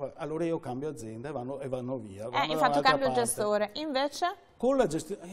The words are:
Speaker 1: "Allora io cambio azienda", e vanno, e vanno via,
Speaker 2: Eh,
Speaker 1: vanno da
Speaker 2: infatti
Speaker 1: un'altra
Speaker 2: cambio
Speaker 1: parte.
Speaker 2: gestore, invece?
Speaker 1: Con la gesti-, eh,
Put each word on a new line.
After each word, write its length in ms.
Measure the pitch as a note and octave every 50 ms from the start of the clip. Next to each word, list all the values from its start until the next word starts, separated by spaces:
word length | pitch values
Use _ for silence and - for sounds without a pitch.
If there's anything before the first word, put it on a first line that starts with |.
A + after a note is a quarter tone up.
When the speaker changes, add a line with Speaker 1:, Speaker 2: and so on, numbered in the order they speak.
| C#3+ B2+ -
Speaker 1:
"Allora 280 | - E3 D3 D#3 D#3+ F3
io 160 | E3 E3 D#3
cambio 300 | D#3 C3 A#2+ C3 C#3+ D#3
azienda", 400 | D3+ - A2 A2 - - A#2+ D3
e 20 |
vanno, 280 | D3+ B2+ B2 B2+ C#3 C3
e 80 | C#3+ C3
vanno 300 | B2+ B2+ B2 B2+ C3+ B2+
via, 260 | G#2+ G#2 F#2+ F#2+ -
Speaker 2:
Eh, 40 | B3+
Speaker 1:
vanno 160 | - C#4 C#4 D4
da 40 |
Speaker 2:
infatti 60 | D#4 D#4 D4 B3+ C#4+ C#4+
Speaker 1:
un'altra 20 |
Speaker 2:
cambio 260 | C#4 C4 D4 C#4 C4+ B3+
Speaker 1:
parte. 140 | B3+ B3
Speaker 2:
gestore, 480 | A#3 A#3 - - G#3+ G#3 G#3 G#3 G#3 G#3 -
invece? 600 | C#4 D#4 D#4+ C4+ C4 C#4 D4 - - F4+ F4 G4 - - - - -
Speaker 1:
Con 180 | - B3 C#4
la 120 | C4+ A#3+ E3+
gesti-, 300 | D3 D#3 - - G3 -
eh, 60 | - F3+